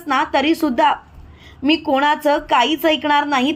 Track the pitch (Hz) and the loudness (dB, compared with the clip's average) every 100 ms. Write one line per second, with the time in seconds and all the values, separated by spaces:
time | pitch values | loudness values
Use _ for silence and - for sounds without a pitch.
0 | 302 269 311 294 294 320 302 240 302 - | -2 -2 0 0 0 0 -2 2 0 0
1 | - - - - - - 269 311 302 269 | -8 -20 -20 -20 -20 -6 -2 0 0 0
2 | 294 294 294 302 302 277 247 311 330 302 | 0 0 0 -2 0 0 0 0 0 0
3 | 294 294 294 269 262 | 0 0 0 0 0